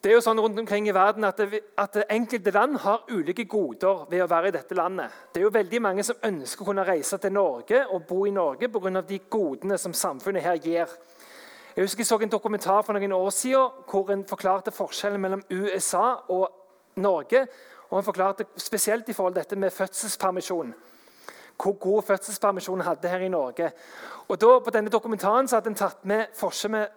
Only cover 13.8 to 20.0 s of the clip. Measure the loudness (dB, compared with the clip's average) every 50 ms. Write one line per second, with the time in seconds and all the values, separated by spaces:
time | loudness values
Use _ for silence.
13.8 | -14 -2 -2 -2 0 0 -2 -2 -2 -6 -8 -2 0 0 0 0 0 -6 -6 -6
14.8 | -6 -6 -6 -4 -4 -2 -2 -2 -2 -2 -4 -4 -6 _ -6 -4 -2 -2 -2 -2
15.8 | -2 0 2 2 2 2 2 -2 -4 -2 0 0 0 0 -2 -10 -20 _ _ _
16.8 | _ _ _ 0 2 2 2 2 0 4 4 4 4 2 -6 -20 -20 -20 -20 -20
17.8 | -10 -2 -2 -2 0 -2 0 0 0 0 0 -2 -8 -10 -8 -12 -10 -6 -2 -2
18.8 | 0 0 0 -2 -2 -6 -6 -2 -2 0 0 -2 -4 -4 -4 -2 -2 -2 0 -2
19.8 | -6 -6 -4 -8